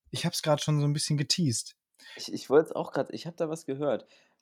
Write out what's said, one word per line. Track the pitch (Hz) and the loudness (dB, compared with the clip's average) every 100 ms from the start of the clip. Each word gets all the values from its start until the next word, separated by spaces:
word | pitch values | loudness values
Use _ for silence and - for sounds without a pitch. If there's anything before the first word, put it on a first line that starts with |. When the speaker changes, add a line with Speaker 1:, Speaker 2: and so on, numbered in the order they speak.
| _ | _
Speaker 1:
ich | 139 170 | -4 -4
hab's | - | -2
grad | 156 147 | 0 2
schon | - 151 | 2 2
so | 143 | 2
ein | |
bisschen | 147 - 147 | 0 0 0
geteased. | 151 - 156 110 - - _ _ - - | 0 2 2 0 -4 -14 _ _ -20 -14
Speaker 2:
Ich, | - | -8
ich | - - | -8 4
wollt's | 143 160 | 6 6
auch | - 165 | 0 -4
grad, | - - | -4 -4
ich | - 165 | -6 -10
hab | - | -6
da | 160 | -4
was | 160 - | -4 -6
gehört. | 135 147 107 - _ _ _ | -2 0 0 -4 _ _ _